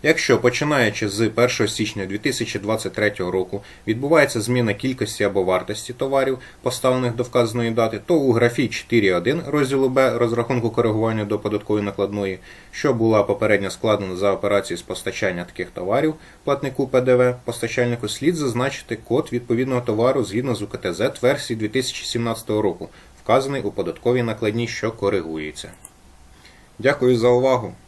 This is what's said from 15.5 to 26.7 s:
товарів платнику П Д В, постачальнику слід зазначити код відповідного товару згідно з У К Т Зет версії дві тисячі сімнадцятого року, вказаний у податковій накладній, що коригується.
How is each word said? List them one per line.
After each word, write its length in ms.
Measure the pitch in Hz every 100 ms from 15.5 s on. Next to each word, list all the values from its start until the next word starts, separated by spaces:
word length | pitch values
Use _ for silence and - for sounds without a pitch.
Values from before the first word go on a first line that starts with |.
| - 87
товарів 460 | - 90 120 156 156 - -
платнику 440 | - 139 143 131 131
П 140 | 131
Д 140 | 127 123
В, 200 | 123 123 -
постачальнику 640 | 113 113 - 120 120 104
слід 260 | - 147 170
зазначити 600 | 139 117 135 139 - 107
код 340 | - 127 -
відповідного 500 | 120 123 117 131 127
товару 420 | 123 107 123 135
згідно 320 | 101 104 135 107
з 60 |
У 60 | 101
К 100 | -
Т 160 | 95
Зет 280 | 85 123 -
версії 360 | 123 143 - 110
дві 100 | 107
тисячі 380 | 131 127 - -
сімнадцятого 560 | 120 117 113 - 107
року, 280 | 104 85 85 - - -
вказаний 380 | - 123 135 139
у 100 | 101
податковій 520 | - - - 120 127
накладній, 440 | 113 107 110 110 117
що 240 | - 110
коригується. 800 | - 98 98 80 80 78 - - - - - - - - - - - -